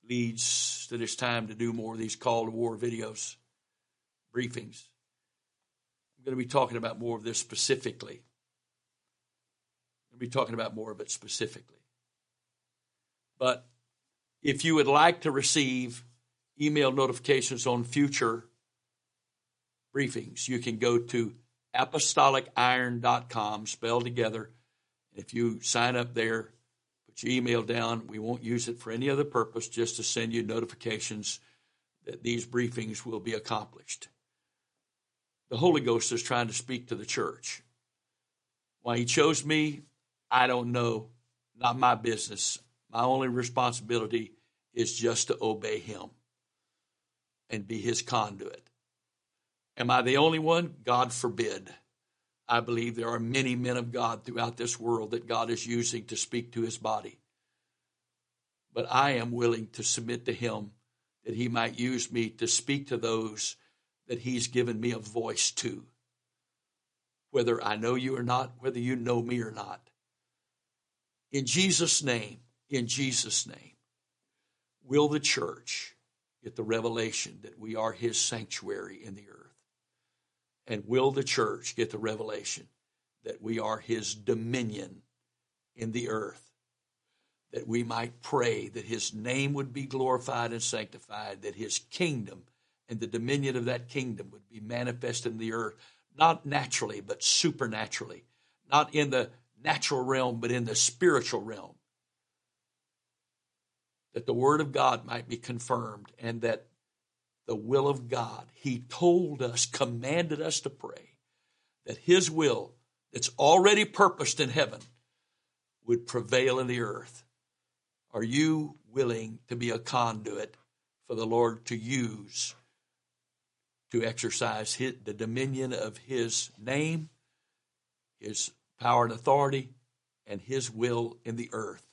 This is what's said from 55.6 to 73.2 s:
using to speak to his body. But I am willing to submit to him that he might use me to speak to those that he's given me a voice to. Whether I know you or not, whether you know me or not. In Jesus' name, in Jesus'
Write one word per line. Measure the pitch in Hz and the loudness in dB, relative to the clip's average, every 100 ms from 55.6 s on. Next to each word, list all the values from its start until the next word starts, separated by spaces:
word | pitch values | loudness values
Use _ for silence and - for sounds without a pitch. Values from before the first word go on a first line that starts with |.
| 117 | -2
using | 120 117 120 101 | -2 -2 -4 -8
to | 110 | -8
speak | - 120 120 | -4 -4 -6
to | 117 | -4
his | 113 110 | -4 -4
body. | 113 107 104 - _ _ _ _ _ _ _ _ _ _ _ _ _ _ _ | -4 -4 -6 -18 _ _ _ _ _ _ _ _ _ _ _ _ _ _ _
But | 117 - | -6 0
I | 123 143 | 4 4
am | 131 117 | 2 -2
willing | 120 120 113 110 | 0 2 0 -4
to | - | -6
submit | 107 - 117 120 - | -4 -4 -4 -6 -4
to | |
him | 101 117 110 104 _ _ _ _ _ | -4 -4 -4 -8 _ _ _ _ _
that | 110 | -8
he | 104 123 | -4 -2
might | 120 117 - | 0 0 0
use | 123 123 - | -2 -2 -2
me | 120 113 | -2 -4
to | - 117 | -2 0
speak | - - 139 139 | 0 0 -2 -2
to | 120 | -2
those | 113 113 113 107 - - _ _ _ _ _ | 0 0 -2 -6 -8 -8 _ _ _ _ _
that | 120 | -6
he's | 120 123 113 | -2 -2 0
given | 123 120 110 | 0 0 0
me | 120 | -2
a | 113 | -4
voice | 110 113 113 107 - | -6 -6 -4 0 -2
to. | - 120 98 - _ _ _ _ _ _ _ _ _ _ _ _ _ _ | 0 -6 -6 -14 _ _ _ _ _ _ _ _ _ _ _ _ _ _
Whether | 135 120 113 | 0 2 2
I | 110 107 | 0 0
know | 113 | 0
you | 127 127 131 | 0 -2 -4
or | |
not, | 120 123 131 - | 0 0 -2 -6
whether | 131 123 | -6 -2
you | 120 127 | -2 -2
know | 117 120 | 0 0
me | 117 123 | 0 -2
or | 110 | -4
not. | 110 101 92 _ _ _ _ _ _ _ _ _ _ _ _ _ _ _ | -8 -10 -12 _ _ _ _ _ _ _ _ _ _ _ _ _ _ _
In | 139 127 | -4 0
Jesus' | 139 190 170 170 - | 2 4 4 4 2
name, | 143 120 104 - _ _ _ | 2 -2 -4 -14 _ _ _
in | 139 120 | -4 -2
Jesus' | 123 131 120 | -2 0 0